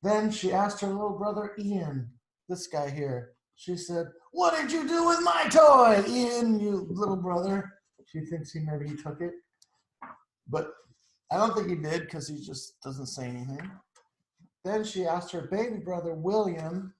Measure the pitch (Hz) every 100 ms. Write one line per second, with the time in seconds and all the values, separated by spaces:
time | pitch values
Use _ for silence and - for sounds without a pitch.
0 | 190 214 214 - 185 185 202 - 196 196
1 | 208 196 202 208 202 208 202 202 160 135
2 | 117 - _ _ _ 175 - 156 143 139
3 | 143 123 120 _ _ _ - 180 - 170
4 | 165 - _ 320 349 320 285 330 285 339
5 | 339 339 349 339 311 285 302 277 240 208
6 | 202 240 247 240 233 220 208 202 165 175
7 | 208 190 180 175 185 196 196 - _ _
8 | _ 156 156 165 147 165 156 151 143 147
9 | 156 143 175 175 _ _ _ _ _ _
10 | - - _ _ _ 156 - - _ _
11 | _ _ _ 165 220 214 180 175 151 165
12 | 160 160 139 147 - 131 - _ 139 135
13 | 131 - 127 123 123 135 180 190 _ _
14 | _ _ _ _ _ _ 185 214 214 190
15 | 180 170 175 175 - 190 233 214 165 180
16 | 170 160 165 214 202 165 160 175 190